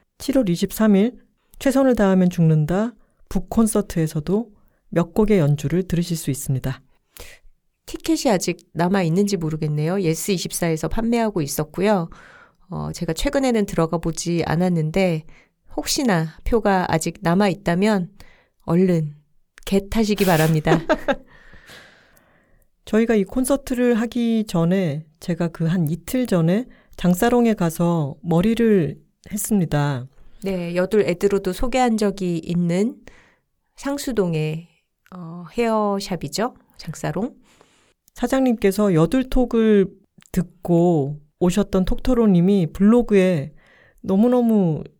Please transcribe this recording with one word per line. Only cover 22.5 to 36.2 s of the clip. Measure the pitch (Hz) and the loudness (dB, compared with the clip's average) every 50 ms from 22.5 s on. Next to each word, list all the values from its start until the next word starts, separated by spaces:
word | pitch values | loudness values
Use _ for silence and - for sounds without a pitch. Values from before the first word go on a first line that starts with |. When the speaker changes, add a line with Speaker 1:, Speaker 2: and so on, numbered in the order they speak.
| _ _ _ _ _ _ - | _ _ _ _ _ _ -8
Speaker 1:
저희가 | - - 214 233 226 233 | -2 0 0 2 2 2
이 | 220 190 | 0 0
콘서트를 | - - 254 262 - 285 269 277 - 262 233 247 240 240 | 0 -2 -2 0 0 0 -2 -2 -4 -2 0 2 2 2
하기 | 214 233 233 - 247 233 233 226 226 214 | 2 0 -2 -2 -2 -2 0 0 -2 -2
전에 | 214 - 170 165 165 185 196 190 160 139 151 156 _ _ _ | -2 0 0 0 2 2 0 0 -2 -4 -6 -8 _ _ _
제가 | - - 175 160 175 165 | -6 -6 -4 -2 -4 -4
그 | 165 - 165 | -4 -4 -2
한 | 165 170 190 165 147 | -2 0 0 0 -2
이틀 | 165 - - - - 254 254 | -2 -6 -6 -4 -2 -2 0
전에 | 233 208 175 160 165 180 208 254 - - - _ _ - | 0 2 2 2 2 2 0 -2 -4 -12 -20 _ _ -10
장사롱에 | - - 175 180 180 240 233 240 240 240 233 214 | -2 0 0 2 2 2 2 4 4 4 2 2
가서 | - 185 165 160 - 175 170 170 170 151 135 - - - | 0 0 -2 -2 0 0 0 0 0 -2 -4 -6 -8 -4
머리를 | 170 165 165 185 220 226 226 233 226 214 190 156 143 160 - - _ _ _ - - | 0 0 2 2 2 2 2 4 4 4 4 2 0 -4 -8 -16 _ _ _ -14 -10
했습니다. | - 214 - - 220 202 175 147 - 147 143 143 139 123 127 135 _ - - - - - - | -8 -8 -4 0 0 0 0 0 0 0 0 0 -2 -4 -8 -12 _ -20 -20 -20 -16 -10 -8
Speaker 2:
네, | 196 190 180 175 170 175 | -6 -6 -6 -6 -4 -2
여둘 | 175 180 185 - 214 190 | -2 -2 0 2 2 2
에드로도 | - 180 175 - 202 202 196 196 185 180 | 2 0 0 0 0 0 0 -2 -2 -4
소개한 | - - 240 233 254 254 247 226 | -4 -4 -2 0 0 2 2 2
적이 | 214 214 202 190 196 185 180 170 165 | 0 0 -2 -2 -2 -4 -4 -4 -4
있는 | - - 170 175 175 170 170 185 208 240 294 - - - - - _ _ _ _ _ _ _ _ _ _ _ | -4 -4 -2 -2 0 0 0 0 0 -2 -4 -8 -16 -20 -20 -20 _ _ _ _ _ _ _ _ _ _ _
상수동의, | - - 277 277 285 285 277 240 208 190 175 160 156 156 156 156 160 170 - _ _ _ _ _ _ _ - - | -12 -8 -6 -6 -6 -6 -4 -2 -2 0 0 0 -2 -4 -4 -6 -8 -12 -16 _ _ _ _ _ _ _ -20 -18
어, | 180 170 160 165 175 175 165 - | -16 -16 -16 -16 -16 -16 -10 -4
헤어샵이죠. | - 233 226 220 214 214 208 202 196 202 - 185 160 | -2 0 0 0 0 0 0 -2 -4 -4 -6 -6 -6